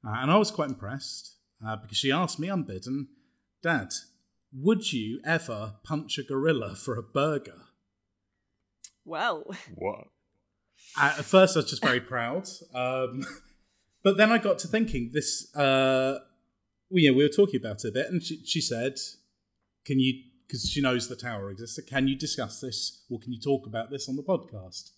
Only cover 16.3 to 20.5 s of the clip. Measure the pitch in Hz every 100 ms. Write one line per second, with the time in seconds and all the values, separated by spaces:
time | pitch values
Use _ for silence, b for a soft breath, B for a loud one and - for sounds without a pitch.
16.3 | _ _ _ _ _ _ 185 151 131 147
17.3 | 147 202 131 110 101 113 104 147 175 165
18.3 | 156 - 165 - 120 127 135 - - _
19.3 | _ _ _ _ _ - 135 131 131 -
20.3 | _ _